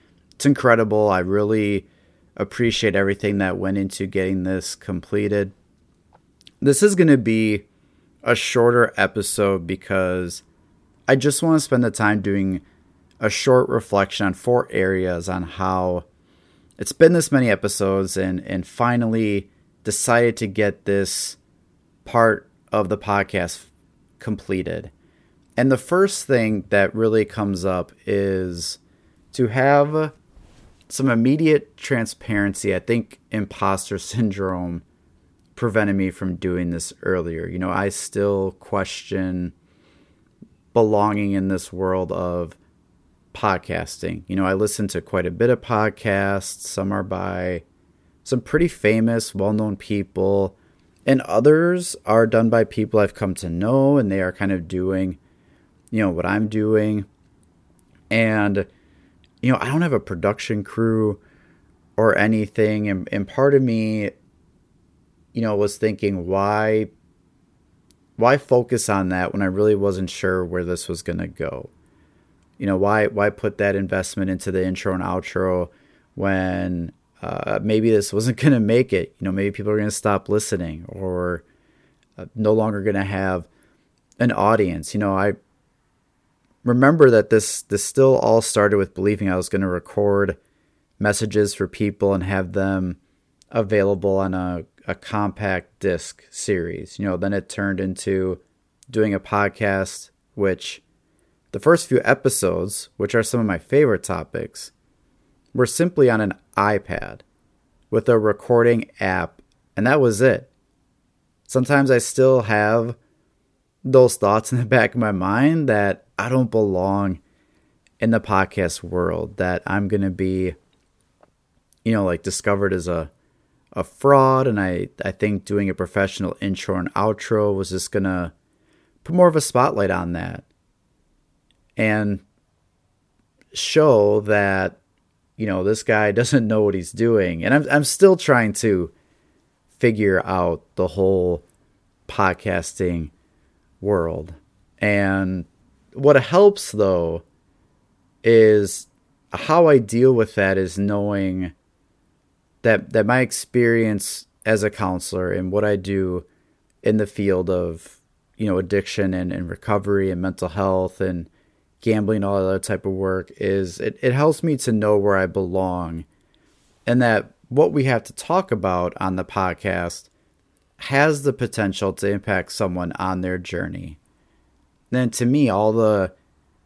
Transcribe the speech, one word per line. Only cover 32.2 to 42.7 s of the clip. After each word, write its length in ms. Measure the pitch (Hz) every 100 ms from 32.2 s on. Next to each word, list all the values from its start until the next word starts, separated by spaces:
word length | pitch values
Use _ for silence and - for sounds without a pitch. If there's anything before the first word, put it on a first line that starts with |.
| - 104 101 92 101 92
I 40 |
think 420 | - 117 - - _
imposter 680 | 107 101 - 98 95 - 98
syndrome 840 | - 113 107 95 95 90 87 85 - _ _ _ _ _ _ -
prevented 400 | 120 107 101 98
me 160 | 92
from 240 | - 95 87
doing 360 | 92 90 87
this 200 | 85 - -
earlier. 440 | - 92 82 80 85
You 120 | 90
know, 100 | 92
I 180 | 95 98
still 640 | - - 104 101 98 95 -
question 920 | - 101 95 - - 95 92 90 87 - _ _ _ _ _ _ _ _ - _ _
belonging 580 | 120 107 104 104 104 101
in 160 | 98 95
this 240 | 92 -
world 400 | 90 95 92 90
of 460 | 90 90 87 82 - _